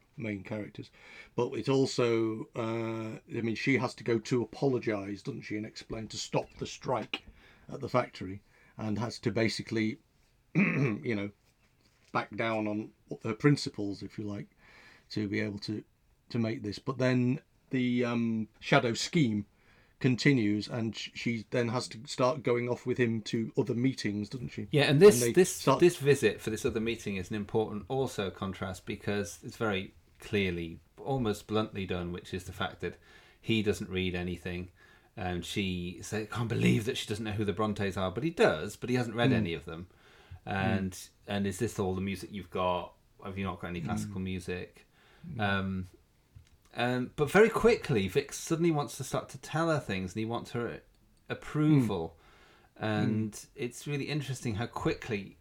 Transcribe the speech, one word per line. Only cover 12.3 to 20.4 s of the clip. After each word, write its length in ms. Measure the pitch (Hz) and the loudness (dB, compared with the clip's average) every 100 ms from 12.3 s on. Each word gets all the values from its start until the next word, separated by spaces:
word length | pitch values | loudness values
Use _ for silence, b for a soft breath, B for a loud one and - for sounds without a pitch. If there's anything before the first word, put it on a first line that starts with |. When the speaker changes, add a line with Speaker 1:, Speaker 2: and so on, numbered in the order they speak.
| 104 | -4
Speaker 1:
down 300 | 113 110 107 | -2 0 0
on 240 | 107 127 _ - - | -2 -6 _ -14 -8
her 100 | 113 | -6
principles, 720 | 110 147 143 127 - 101 95 | 4 4 4 0 -6 -6 -6
if 160 | 98 - | -10 -8
you 60 | |
like, 240 | 104 101 - _ B B B B B | -8 -8 -10 _ B B B B B
to 180 | 107 104 | -4 -2
be 120 | 107 | -2
able 180 | 107 101 | -2 -4
to, 220 | - 107 - _ _ _ - | -6 -8 -8 _ _ _ -6
to 80 | 120 | -2
make 240 | 110 113 | 0 -2
this. 160 | 104 98 | -6 -6
But 180 | - 127 | -6 0
then 400 | 127 123 123 135 - _ - | 2 4 2 0 -4 _ -4
the, 340 | 131 123 123 | 0 2 2
um, 440 | 120 120 117 110 110 _ | 2 0 0 0 -4 _
shadow 360 | - 143 120 | 4 4 4
scheme 520 | 107 - 175 127 104 - b b b b b | -2 0 2 4 2 -2 b b b b b
continues, 680 | 135 123 147 135 | 2 4 6 6